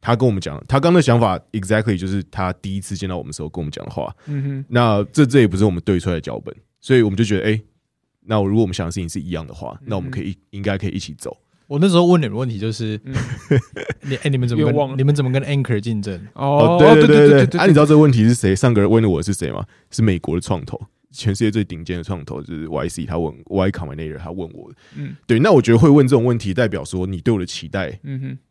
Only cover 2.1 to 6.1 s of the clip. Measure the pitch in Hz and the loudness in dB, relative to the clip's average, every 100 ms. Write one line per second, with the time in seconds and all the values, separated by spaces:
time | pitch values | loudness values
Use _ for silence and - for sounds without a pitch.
2.1 | 98 87 - 92 90 98 98 92 95 95 | -6 -6 -6 -6 -6 -8 -10 -8 -10 -8
3.1 | 90 71 76 78 90 76 - - - 69 | -8 -10 -12 -12 -8 -10 -10 -12 -10 -10
4.1 | - - 143 135 135 135 120 120 104 101 | -12 -12 -8 -8 -10 -4 0 2 2 -2
5.1 | - 139 135 110 95 104 87 85 92 92 | 2 4 4 2 2 0 0 -2 -2 -2